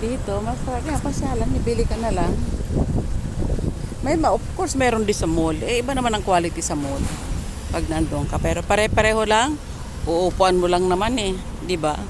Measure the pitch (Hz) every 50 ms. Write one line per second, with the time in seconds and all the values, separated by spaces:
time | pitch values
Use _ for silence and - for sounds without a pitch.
0 | 220 226 247 262 - 202 196 202 208 226 247 254 - 262 254 240 - 311 294 277
1 | - 285 269 - - 262 254 226 220 226 262 254 - - 233 - 160 - 226 226
2 | 233 226 196 185 170 175 - - - - - - - - - - - - - -
3 | - - - - - - - - - - - - - - - - - - - -
4 | - 262 311 339 311 247 190 226 - - - - 381 330 - 269 262 247 233 220
5 | 220 202 208 - 196 170 160 165 165 160 160 - - - 240 240 240 254 277 262
6 | 247 240 220 208 214 202 190 175 170 170 - 160 170 - 175 151 143 139 139 139
7 | 139 - - - - - - - - - - - - - - 170 160 160 160 160
8 | 160 147 147 147 143 - 156 - - 165 165 170 170 - 202 208 214 220 - -
9 | 214 220 220 220 220 208 214 220 240 285 302 294 - - - - - - - -
10 | - - 165 165 185 180 - - 190 185 185 180 175 175 180 175 185 185 180 180
11 | 202 226 254 254 208 190 185 180 - - - - - - 185 170 156 151 147 -
12 | 202 196